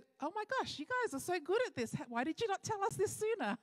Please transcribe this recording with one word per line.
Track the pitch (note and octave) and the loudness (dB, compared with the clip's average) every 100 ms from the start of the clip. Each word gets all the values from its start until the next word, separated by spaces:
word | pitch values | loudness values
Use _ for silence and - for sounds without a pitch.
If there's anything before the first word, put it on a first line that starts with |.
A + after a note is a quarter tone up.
| - - | -8 -6
oh | D4 | -4
my | G#4 G#4+ C5 | -4 -2 0
gosh, | B3 - | -2 -4
you | D4+ | -2
guys | B4+ A#4+ | 0 0
are | C4+ | 0
so | - F4+ | 0 0
good | D4 G#4 | 2 2
at | B4+ - | 2 0
this. | A3+ - C4+ | -2 -4 -4
Why | A#3 | -2
did | C4 D#4+ | 0 0
you | A4+ | 0
not | F#4+ | 0
tell | - G#4 | -2 0
us | G4 | 2
this | - G4+ | 2 0
sooner? | - G#4+ A4 G#3+ - | 2 0 2 0 -2